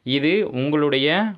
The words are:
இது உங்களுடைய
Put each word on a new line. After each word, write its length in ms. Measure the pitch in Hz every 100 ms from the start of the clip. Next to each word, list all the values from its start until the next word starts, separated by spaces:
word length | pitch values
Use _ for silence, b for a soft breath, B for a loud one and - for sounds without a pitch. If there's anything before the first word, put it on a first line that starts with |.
இது 460 | 123 139 147 202 185
உங்களுடைய 800 | 123 139 151 147 139 143 175 220